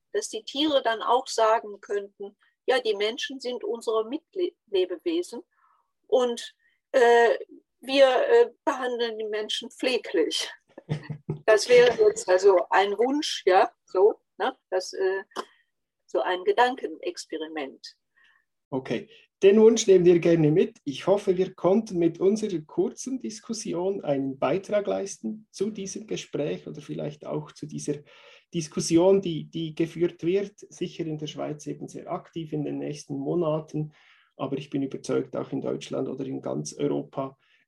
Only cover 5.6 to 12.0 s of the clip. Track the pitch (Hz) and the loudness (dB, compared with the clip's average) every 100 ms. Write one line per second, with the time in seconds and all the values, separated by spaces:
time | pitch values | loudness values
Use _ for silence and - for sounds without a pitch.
5.6 | _ _ _ _ - 262 247 233 - _ | _ _ _ _ -2 0 2 -2 -10 _
6.6 | _ _ _ 269 240 233 233 - - - | _ _ _ 4 6 6 6 2 -4 -20
7.6 | _ _ 247 277 269 247 - 233 233 - | _ _ -2 4 6 6 4 6 4 2
8.6 | - 254 247 240 233 220 214 214 214 - | -4 -4 -4 -4 -4 -4 -6 -6 -6 -8
9.6 | 240 - 254 240 - 175 156 - - - | -10 -6 -2 -2 -2 -2 0 -2 -8 -12
10.6 | _ - - 151 - 151 - 151 - 403 | _ -20 -10 -8 -8 -14 -8 -6 2 2
11.6 | - - - - | 6 6 6 6